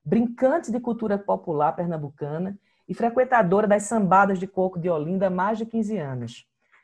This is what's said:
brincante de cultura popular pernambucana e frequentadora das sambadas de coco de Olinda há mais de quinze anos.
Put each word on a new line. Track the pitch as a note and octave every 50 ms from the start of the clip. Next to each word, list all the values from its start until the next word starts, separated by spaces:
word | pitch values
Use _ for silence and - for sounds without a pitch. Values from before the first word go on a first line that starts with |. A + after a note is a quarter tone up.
| _
brincante | D3+ F3 A#3 A#3+ A#3+ - - C4 C4 D4+ E4+ - -
de | G#3+ B3
cultura | B3 A#3+ A#3 A3+ A3 G#3+ G3+ G3+
popular | G3+ - F#3+ F#3 - F#3 D#3+ D3 D3 D#3
pernambucana | E3 - F3 E3+ E3+ D#3 D3 C#3 - _ D3+ C#3+ D3 E3 F#3 G3 G3+ - _ _ _ _ _
e | - F3+
frequentadora | - A3+ A#3 A#3 B3+ B3+ B3+ C4 A#3 G3+ E3+ F#3+ G3+ G#3+
das | G3+ G3+ G#3 G#3
sambadas | - A#3 A3 G3 F3 F#3 F#3+ G3+ G3 G3 F3+
de | F#3+ F#3
coco | - F#3+ F#3 F#3 F#3 F3
de | D#3+ F3+
Olinda | E3+ D#3 D3 D#3+ F#3+ F#3+ G3+ F#3+
há |
mais | F3+ F3+ F#3 G#3 A3+ G#3+
de | A3+
quinze | A3+ A3+ A3+ G#3+ G3+ G#3+ F#3+
anos. | D3 C#3 C3 B2 A#2+ A#2+ B2 - - _ _ _ _ _ _ _